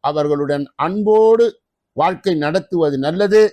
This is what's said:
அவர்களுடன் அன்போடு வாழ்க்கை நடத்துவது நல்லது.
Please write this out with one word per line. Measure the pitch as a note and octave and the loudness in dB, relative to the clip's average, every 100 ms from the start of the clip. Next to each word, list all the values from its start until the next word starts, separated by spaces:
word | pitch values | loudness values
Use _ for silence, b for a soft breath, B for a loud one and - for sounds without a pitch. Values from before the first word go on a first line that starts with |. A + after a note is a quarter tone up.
அவர்களுடன் | C#3+ D3+ D3 D3 C#3+ C#3+ C#3+ - D3+ | -4 -2 -2 -2 -2 -4 -6 -6 -6
அன்போடு | G3+ G#3 G#3+ A3 A3+ A#3 - _ _ _ - | -2 0 2 4 4 2 -2 _ _ _ -4
வாழ்க்கை | D#3+ F3+ G3 E3 D3 | -4 -2 -4 -2 -2
நடத்துவது | F3 - F3 D#3 C#3 C#3+ | -4 -4 -2 -2 -2 -4
நல்லது. | F3 G3+ G#3+ G#3+ | -2 2 4 2